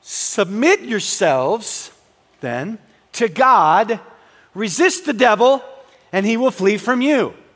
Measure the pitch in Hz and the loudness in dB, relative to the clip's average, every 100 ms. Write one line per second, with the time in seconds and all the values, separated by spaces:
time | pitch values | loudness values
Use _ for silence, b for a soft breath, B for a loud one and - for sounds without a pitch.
0 | - - - - 185 208 294 403 254 220 | -12 -8 -6 -4 -4 0 2 0 -2 -6
1 | - - 175 131 131 226 208 - - _ | -4 0 2 2 0 -4 -6 -10 -14 _
2 | _ _ _ _ 127 120 165 220 b b | _ _ _ _ -8 -6 -8 -12 b b
3 | b - 233 156 262 233 156 175 220 226 | b -4 -4 2 4 6 4 4 2 -4
4 | - b b b b 185 214 156 359 - | -8 b b b b -8 -6 0 0 0
5 | - 220 247 208 240 269 - - b b | -6 2 2 4 4 2 -4 -20 b b
6 | b 185 202 226 254 - 190 208 220 247 | b -4 0 0 0 0 0 0 -2 0
7 | 269 285 160 - _ | 2 0 0 -6 _